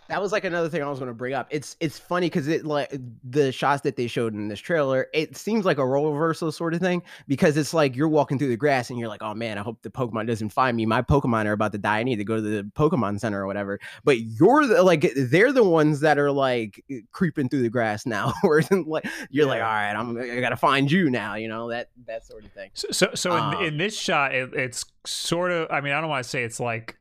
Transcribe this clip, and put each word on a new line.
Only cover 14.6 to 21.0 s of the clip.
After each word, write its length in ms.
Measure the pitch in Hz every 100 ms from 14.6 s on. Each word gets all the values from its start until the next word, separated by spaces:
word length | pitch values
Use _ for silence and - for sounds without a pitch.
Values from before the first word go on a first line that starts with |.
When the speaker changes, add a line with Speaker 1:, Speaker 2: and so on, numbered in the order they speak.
| 277
Speaker 1:
the, 160 | 175
like, 260 | 185 165 156 135
they're 380 | 123 160 247
the 100 | 269
ones 380 | 202 165 151 147
that 180 | 156 143
are, 120 | 143
like, 500 | 139 135 123 110 - - 131 -
creeping 340 | - 139 151 123
through 140 | 139
the 80 | 117
grass 360 | 123 110 104 127
now. 280 | 104 110 -
<laughs> 40 |
Where 180 | 190 151
it's 100 | -
like, 360 | 190 151 156 - - 247
you're 160 | 135 139
like, 120 | 113
Speaker 2:
Yeah. 80 | 113
Speaker 1:
"All 60 |
right, 220 | 107 104 107
I'm, 420 | 117 117 123 120
I 40 |
gotta 160 | 123 117
find 340 | 156 135 135
you 180 | 180